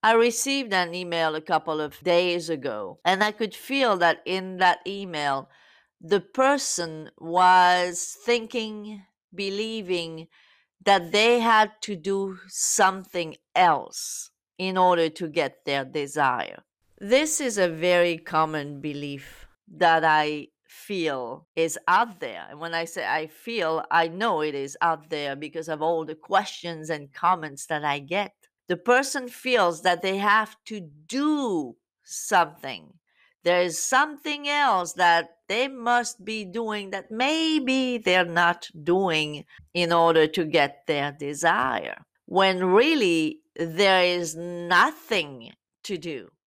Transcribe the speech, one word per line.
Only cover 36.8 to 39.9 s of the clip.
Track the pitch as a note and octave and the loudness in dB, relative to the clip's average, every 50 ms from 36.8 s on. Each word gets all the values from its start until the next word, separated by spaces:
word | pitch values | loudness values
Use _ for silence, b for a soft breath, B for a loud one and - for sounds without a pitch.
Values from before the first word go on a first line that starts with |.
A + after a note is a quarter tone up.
| G3+ F#3+ | -8 -8
that | G3 G3 F#3 _ | -10 -10 -10 _
maybe | A3 A3 B3+ C#4 D#4 D#4+ D#4+ D#4+ D#4 D#4 C4 B3 C4 C4 C4 B3+ B3 | -4 -2 -2 0 0 0 0 0 0 0 0 0 0 0 0 -2 -2
they're | A#3 A3 F#3+ F3+ F#3 F3+ | -2 0 2 2 2 2
not | E3+ E3 E3+ F3 E3+ F3 F3 - - _ D#3+ D3 | 2 2 2 2 2 2 0 -8 -18 _ -10 -2
doing | E3 F3 F#3+ G3 F#3 D#3+ D#3 D3+ D3+ D3+ D3 - b b b b b _ | 0 2 2 2 2 0 0 -2 -4 -8 -12 -14 b b b b b _
in | F3 F3 E3 | -2 0 2